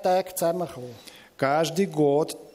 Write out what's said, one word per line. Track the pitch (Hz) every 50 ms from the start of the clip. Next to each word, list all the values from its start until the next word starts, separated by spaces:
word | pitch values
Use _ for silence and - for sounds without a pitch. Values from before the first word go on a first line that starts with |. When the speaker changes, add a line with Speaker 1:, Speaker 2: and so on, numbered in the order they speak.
| -
Speaker 1:
Tage | 190 185 185 185 - -
zusammengekommen. | - 175 170 170 180 175 147 - 131 123 123 117 107 - - - - - - _ -
Speaker 2:
Каждый | 139 135 143 156 165 151 151 170 196
год | 180 151 151 151 143 139 147 160 165 - - - -